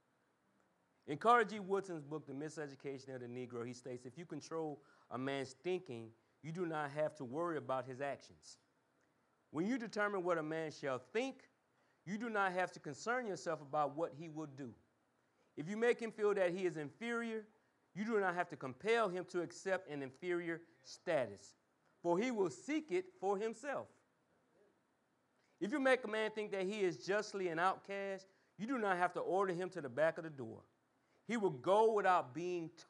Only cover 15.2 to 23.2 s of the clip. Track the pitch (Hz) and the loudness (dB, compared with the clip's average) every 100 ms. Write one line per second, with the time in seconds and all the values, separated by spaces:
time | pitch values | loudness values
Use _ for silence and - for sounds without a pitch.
15.2 | _ _ _ - 160 214 240 240 220 220 | _ _ _ -10 -6 2 4 4 0 0
16.2 | 208 190 180 185 180 156 143 - 233 233 | 2 4 2 2 0 0 -6 -6 -2 -2
17.2 | 233 220 214 _ _ _ _ 175 220 208 | -2 -4 -8 _ _ _ _ -6 0 2
18.2 | 185 175 175 143 131 120 208 233 208 180 | 4 2 0 -4 -6 -2 2 4 4 0
19.2 | 175 180 165 - 190 185 151 143 131 - | -2 -2 -2 -4 0 0 -2 -6 -6 -6
20.2 | 180 175 170 160 - _ - - 180 151 | -2 -2 -2 -6 -8 _ -18 -6 2 2
21.2 | 110 98 - - _ _ _ _ 170 175 | 2 -4 -18 -20 _ _ _ _ 2 4
22.2 | 254 220 185 - - 302 - 180 185 - | 4 2 0 0 -2 -2 0 -2 -2 -4